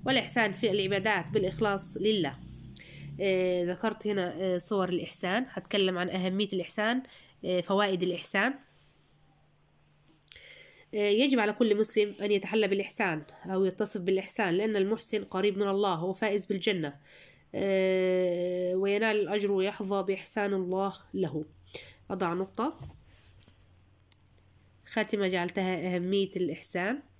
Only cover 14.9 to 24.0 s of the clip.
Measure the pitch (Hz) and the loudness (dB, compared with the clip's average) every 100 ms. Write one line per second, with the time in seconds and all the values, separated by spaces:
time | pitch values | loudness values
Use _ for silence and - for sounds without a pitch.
14.9 | 220 - 214 196 190 208 190 202 196 202 | 0 -2 -4 -2 0 0 2 0 2 2
15.9 | 170 180 190 214 202 - 196 214 190 151 | 0 -2 -2 0 0 -2 0 0 0 -4
16.9 | - - - - - _ - 196 190 190 | -8 -20 -20 -20 -20 _ -2 2 2 4
17.9 | 185 185 185 180 175 180 180 180 185 196 | 4 4 4 2 0 -2 -2 0 0 2
18.9 | 202 220 214 175 208 202 196 190 202 190 | 2 2 2 0 0 2 2 0 -2 -2
19.9 | 196 190 190 - - 202 196 180 185 196 | 0 0 -4 -4 -4 0 0 0 0 -2
20.9 | - - 190 165 147 151 - - - - | -4 -8 -4 -2 -4 -8 -14 -18 -18 -18
21.9 | - - 190 180 175 190 - 262 - - | -20 -10 -4 -2 -2 -4 -2 -4 -4 -18
22.9 | - - - - - - _ - - _ | -18 -20 -20 -20 -20 -20 _ -20 -20 _
23.9 | _ | _